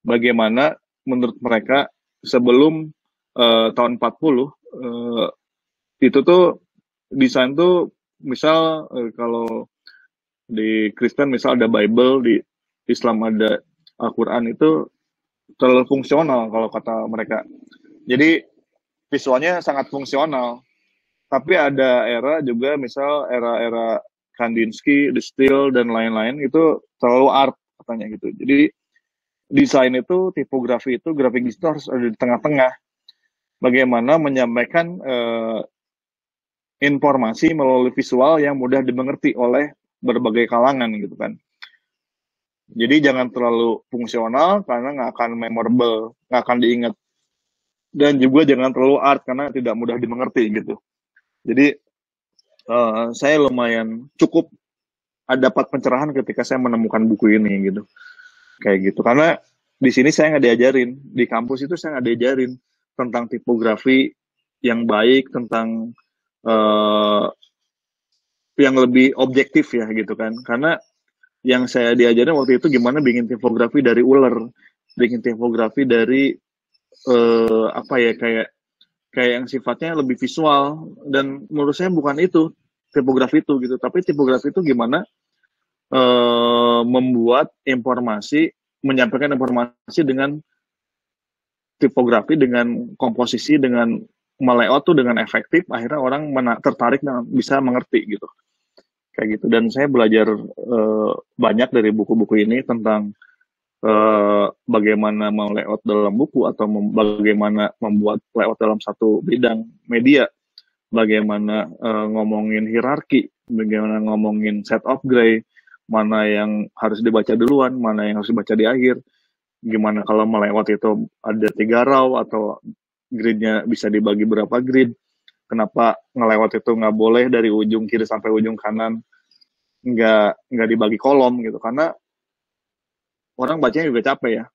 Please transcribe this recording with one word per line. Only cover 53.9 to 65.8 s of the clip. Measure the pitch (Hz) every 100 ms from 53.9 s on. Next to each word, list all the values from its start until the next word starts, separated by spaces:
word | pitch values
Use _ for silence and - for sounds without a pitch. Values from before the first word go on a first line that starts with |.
| 113 139
cukup | _ 160 165 170 _ _ _ _ _ _ _ -
ada | 131 127
dapat | - 131
pencerahan | 139 127 127 151
ketika | 135 - 120
saya | 123 135
menemukan | 127 117 113 110
buku | 113 107 110 107
ini | 107 98 98
gitu. | 98 110 _ - - - _ _ _
Kayak | - 98 95
gitu. | -
Karena | 107 127 160 156 _ _ _ _
di | 127
sini | 123 131
saya | 156 156 156
nggak | 123
diajarin, | 117 127 135 123 131
di | - 120 120
kampus | 117 120 131 143
itu |
saya | 165 160 143
nggak | 123
diajarin | 117 120 135 127 127 _ _ _
tentang | - 127 120 117
tipografi | 120 - 120 113 107 135 131 131 _ _ _ _ _
yang | 120 117 117
baik, | 107 113 131 131
tentang, | 127 117 113 113 113